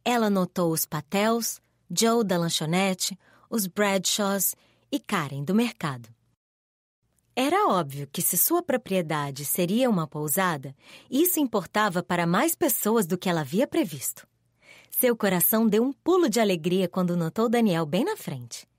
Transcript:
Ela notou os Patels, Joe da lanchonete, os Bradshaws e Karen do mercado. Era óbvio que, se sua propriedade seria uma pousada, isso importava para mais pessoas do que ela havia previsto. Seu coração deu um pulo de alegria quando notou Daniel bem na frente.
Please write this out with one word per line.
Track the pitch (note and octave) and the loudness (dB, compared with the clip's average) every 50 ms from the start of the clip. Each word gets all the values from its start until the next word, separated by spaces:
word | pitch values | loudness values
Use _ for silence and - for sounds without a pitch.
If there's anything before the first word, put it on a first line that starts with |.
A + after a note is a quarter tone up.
| - | -2
Ela | A3+ B3 A#3 A3+ G#3 | 0 2 2 2 2
notou | G3+ F#3+ F3+ F3 - - F3 E3 | 2 2 0 0 -2 0 0 0
os | D#3+ D#3 - | 0 0 -2
Patels, | - - D3+ - - - G3 G#3 A3 A3+ A#3 A3 - - - _ _ _ _ _ - | -4 -4 -8 -6 -4 -2 0 2 2 0 0 -2 -6 -8 -10 _ _ _ _ _ -8
Joe | F3 E3+ A3 A3+ A#3 A#3+ A3+ | -2 0 2 2 4 2 2
da | F#3+ F#3+ F3 | 2 0 0
lanchonete, | E3+ E3 - - E3 D3+ E3+ F#3 G3 F#3+ F#3 - - - F#3+ - _ _ _ _ _ - | 0 0 -2 -2 -2 0 0 0 2 0 0 -2 -4 -6 -8 -8 _ _ _ _ _ -6
os | - A#3 F#3+ F3+ | -4 -4 -4 -4
Bradshaws | - - G#3 G3+ G3 G3 F3+ - - - G#3 G3 G3 G3 F#3 - - _ _ _ _ _ _ - | -2 0 0 2 2 0 0 0 -2 0 0 0 0 0 -2 -4 -4 _ _ _ _ _ _ -6
e | - C#4+ | -6 -6
Karen | - - A3 F#3 D3+ C3+ C#3 C#3 C#3+ | -4 -2 -4 -2 -2 -4 -6 -6 -4
do | C#3 F#3 | 0 0
mercado. | A3 A#3+ A#3 - - - D3+ C3 B2 A#2 - - _ _ _ _ _ _ _ _ _ _ _ _ _ _ _ _ _ _ _ _ _ _ _ - | 0 0 0 -2 -6 -6 -6 -6 -6 -12 -18 -20 _ _ _ _ _ _ _ _ _ _ _ _ _ _ _ _ _ _ _ _ _ _ _ -4
Era | A#3+ C4 C#4+ E4+ G4 G#4+ F4 | -2 0 2 2 2 2 4
óbvio | G#3+ F3+ D#3+ C#3 C3+ C#3+ C#3+ - | 2 2 0 -2 -4 -10 -10 -8
que, | - - | -6 -4
se | E3+ - - F3 | -4 -2 0 0
sua | - - D#4+ F4 F4 | 0 0 0 0 0
propriedade | - B3+ B3+ - - F#3+ F#3 E3+ D#3 E3 D3+ C#3+ C#3+ C#3 C3+ C#3+ | 0 -4 -4 -2 -2 -2 -2 -2 -2 -2 -4 -4 -4 -6 -8 -8
seria | - - - F3+ E3+ G3+ A#3 C4 B3 | -6 -2 -2 0 0 0 2 2 2
uma | G#3+ F3 D#3 D3 | 2 0 -2 -4
pousada, | - D3+ D3+ D3+ - F#3+ F#3+ F3+ D#3+ C#3 C3 C#3 C3+ _ _ - - - - - | -6 -6 -6 -4 -2 0 0 0 0 -4 -6 -12 -16 _ _ -20 -20 -20 -12 -4
isso | A#3+ C4+ F4 F4 - D#4+ | 0 0 2 2 2 0
importava | D4 A#3+ - G3+ E3+ - - G#3+ G#3+ G#3 E3 F3+ | 0 0 0 -2 -4 -2 0 0 0 2 0 -2
para | E3+ - F3+ F3 E3+ | -2 -2 0 0 2
mais | E3+ F3 G3+ C#4 E4 - | 2 2 2 2 0 0
pessoas | - F4+ D4 - - - G#3 A3+ A#3 G3+ | 0 0 0 0 0 0 0 2 2 2
do | D#3 F#3 F3 | 0 -2 -2
que | - F#3+ | -2 0
ela | E3+ E3 | 0 0
havia | D3+ B2 D3 G3+ C#4 D4 | -2 -2 0 0 0 0
previsto. | - E4 D4 E3+ D#3 C3+ - - - - - _ _ _ _ _ _ _ _ - - - - _ | 0 0 -2 -2 -4 -8 -8 -10 -10 -10 -14 _ _ _ _ _ _ _ _ -20 -20 -20 -20 _
Seu | - - - B3 A#3+ | -4 0 2 2 2
coração | - - G3 F#3 F3 E3 - - A3 A#3 A3 | 2 2 0 2 2 2 2 2 2 2 4
deu | F#3+ A3 A#3 | 4 4 2
um | C4+ C#4 | 2 -2
pulo | _ - D#4 F4+ F#4 E4+ C4 | _ 0 2 4 4 4 4
de | G3 A#3+ | 4 2
alegria | A3 G3+ F#3 E3 D3+ F3 F3 F#3+ F#3 E3+ | 2 2 2 0 0 0 0 2 0 0
quando | - F#3+ F3+ F3 F3 | 0 0 0 0 0
notou | F3 E3 D#3+ - - A3+ A#3+ | 0 -2 -2 0 0 0 2
Daniel | A3 A#3+ A#3 G#3+ E3+ E3 E3 | 2 4 4 4 4 2 0
bem | D3 C#3+ F#3 C#4 | 0 0 0 0
na | G4+ A4 - | 0 -2 -6
frente. | - - D3+ B2+ A#2+ A#2 - - - _ _ | -6 -10 -10 -10 -10 -14 -16 -16 -18 _ _